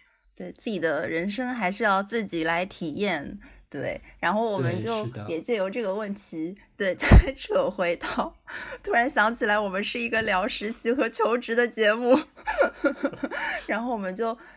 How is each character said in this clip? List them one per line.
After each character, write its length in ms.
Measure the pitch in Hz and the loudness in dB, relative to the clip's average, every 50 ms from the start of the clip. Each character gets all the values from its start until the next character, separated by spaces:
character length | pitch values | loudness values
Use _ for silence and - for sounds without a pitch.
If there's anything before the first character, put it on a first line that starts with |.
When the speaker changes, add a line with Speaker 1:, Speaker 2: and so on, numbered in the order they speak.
| _ _ _ _ _ _ _ | _ _ _ _ _ _ _
Speaker 1:
对， 160 | - 185 180 | -14 -14 -14
自 200 | - - - 240 | -14 -10 -8 -6
己 100 | 214 175 | -4 -2
的 280 | 151 165 147 151 165 - | 0 0 0 0 -2 -2
人 220 | 160 165 175 202 | -2 -2 -2 -4
生 240 | 202 254 254 247 254 | -4 -4 -4 -6 -4
还 160 | 240 202 180 | -2 -2 -2
是 140 | 202 202 233 | -2 0 2
要 180 | 208 196 190 | 2 2 2
自 220 | 202 202 233 233 214 | 0 -2 -4 -4 -4
己 180 | 196 - 170 | -2 -4 -2
来 220 | 160 160 170 170 185 | -2 0 0 0 -2
体 280 | 196 - - 185 160 | -4 -6 -8 -6 -6
验。 460 | 143 170 202 202 175 147 139 135 - 202 - - - - - _ | -4 -2 -2 0 -2 -2 -6 -8 -12 -14 -18 -20 -20 -20 -20 _
对， 300 | - 143 - - - - - - - - | -10 -6 -6 -6 -6 -8 -12 -18 -10 -4
然 160 | - 170 190 | -2 0 0
后 160 | 214 233 226 | 0 0 0
我 80 | 208 190 | 0 0
们 240 | 127 123 117 110 | 0 -2 -2 -2
就 220 | 107 226 226 220 214 | -4 -4 -4 -4 -4
Speaker 2:
对， 20 | |
是 60 | - | -6
的。 180 | - - 104 - | -8 -10 -8 -6
Speaker 1:
也 100 | 165 160 | -6 -6
借 140 | 165 - 240 | -4 -2 -2
由 160 | 208 185 190 | -2 -2 -2
这 100 | 196 247 | -4 -4
个 140 | 226 190 190 | -4 -4 -4
问 180 | 208 220 202 | -4 -4 -6
题， 460 | 196 202 - - - 160 160 170 196 - - _ _ | -8 -8 -10 -10 -8 -6 -6 -6 -8 -12 -18 _ _
对， 160 | - 202 190 180 | -2 -2 -2 0
<laughs> 40 | - | 2
再 340 | - - - - - 277 269 - | 8 10 12 12 10 8 0 -6
扯 320 | - - - 190 160 165 | -6 -2 0 0 0 0
回 240 | 202 - 185 170 175 | -2 0 0 -2 -2
到， 400 | 165 - - - - 202 330 - _ _ - - - - - 539 - | -2 -4 -6 -4 -4 -4 -4 -6 _ _ -14 -12 -12 -12 -12 -12 -10
突 80 | - 403 | -4 0
然 180 | 403 233 233 277 | 2 2 2 2
想 240 | - 247 208 220 | 4 4 2 2
起 140 | 233 233 240 | 2 0 0
来 100 | 214 208 214 | 2 2 2
我 100 | 214 196 | 0 0
们 140 | 180 196 | -2 -4
是 160 | 208 - - 240 | -4 -4 -4 -4
一 100 | 233 233 | -4 -2
个 120 | 220 220 | -2 -2
聊 240 | 220 214 196 180 196 214 | 0 2 0 0 0 -2
实 240 | - - - 214 | -4 -4 -6 -6
习 200 | 233 - - 233 | -6 -4 -2 -2
和 160 | 247 269 226 226 | 0 0 0 -2
求 300 | - - 440 214 226 247 | 0 0 2 2 2 0
职 160 | 240 - 233 | -2 0 2
的 120 | 240 240 233 | 2 2 2
节 260 | - 220 214 208 214 | 2 2 4 4 4
目。 240 | 233 247 240 262 302 311 - _ - - - 855 659 539 - - - - 285 285 | 4 4 4 4 4 4 -2 _ -12 -8 -4 0 2 0 0 0 0 0 0 0
<laughs> 680 | - - 269 - - - - - - - 906 762 659 - - | 0 -4 -4 -4 -4 -8 -6 -6 -4 -6 -4 -6 -6 -4 -4
然 120 | 214 214 | -4 -2
后 120 | 233 254 | -2 -4
我 40 | 240 | -4
们 180 | 214 196 185 185 | -4 -4 -6 -4
就 220 | 196 226 226 226 233 - - - | -2 -2 -2 -4 -6 -10 -20 -20